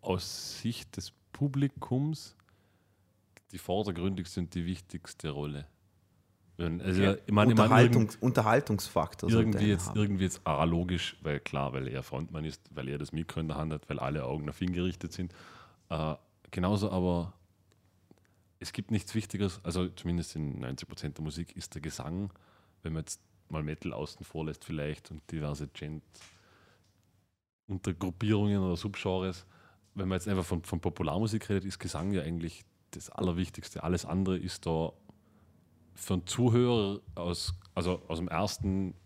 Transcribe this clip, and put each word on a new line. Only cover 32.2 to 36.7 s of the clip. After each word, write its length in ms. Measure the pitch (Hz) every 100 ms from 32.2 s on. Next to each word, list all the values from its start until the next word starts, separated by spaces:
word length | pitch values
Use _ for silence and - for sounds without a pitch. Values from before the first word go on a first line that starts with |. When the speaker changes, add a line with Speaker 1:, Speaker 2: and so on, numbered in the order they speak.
Speaker 1:
eigentlich 400 | 76 85 82 - - _ _
das 180 | - -
Allerwichtigste. 760 | - 92 85 92 - - -
Alles 220 | 80 90 -
andere 320 | 90 95 92
ist 280 | 90 - -
da 260 | 80 82 - _ - _ _ - _ _ _ _ -
für 180 | -
einen 120 | 92 87
Zuhörer 720 | - 120 117 123